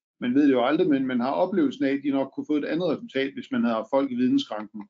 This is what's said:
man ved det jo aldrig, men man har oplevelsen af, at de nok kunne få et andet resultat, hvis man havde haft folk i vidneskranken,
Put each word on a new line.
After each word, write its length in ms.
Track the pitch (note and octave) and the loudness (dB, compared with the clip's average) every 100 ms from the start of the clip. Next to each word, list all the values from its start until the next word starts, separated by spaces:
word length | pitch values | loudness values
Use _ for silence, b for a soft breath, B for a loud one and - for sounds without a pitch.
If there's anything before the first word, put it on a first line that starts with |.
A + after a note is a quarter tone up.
| _ _ | _ _
man 140 | B2 B2+ | -2 2
ved 80 | D3 | 4
det 40 | |
jo 120 | B2+ A#2+ | 4 2
aldrig, 240 | D#3 F3+ | 2 2
men 160 | C#3 C3 | 2 0
man 120 | B2+ | -2
har 120 | B2 | 0
oplevelsen 520 | D#3+ F3+ G3 C#3+ C3 C#3 | 0 0 2 0 0 -2
af, 80 | |
at 60 | C#3 | 0
de 60 | C#3 | 0
nok 220 | C3+ C3 - | -2 -2 -6
kunne 100 | C3+ | -2
få 40 | |
et 120 | D3+ - | -2 0
andet 220 | D#3 F3+ | -2 -2
resultat, 440 | A#2+ A#2 C3+ C3+ | -4 -4 -4 -4
hvis 180 | C3+ - | -6 -6
man 100 | B2 | 0
havde 120 | A#2 A2+ | 0 0
haft 120 | G#2+ | 0
folk 180 | C3+ C#3 | 0 0
i 40 | A#2+ | 0
vidneskranken, 680 | B2+ C#3 - G#2+ G#2+ G#2+ G2+ | 2 2 0 -8 -10 -14 -16